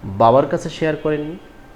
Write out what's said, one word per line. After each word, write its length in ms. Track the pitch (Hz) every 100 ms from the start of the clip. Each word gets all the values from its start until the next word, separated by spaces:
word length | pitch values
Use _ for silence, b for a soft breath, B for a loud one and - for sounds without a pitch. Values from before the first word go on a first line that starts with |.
বাবার 420 | - 98 117 127 151
কাছে 240 | 170 165
শেয়ার 260 | - 160 151
করেননি, 400 | 156 151 151 180 - - -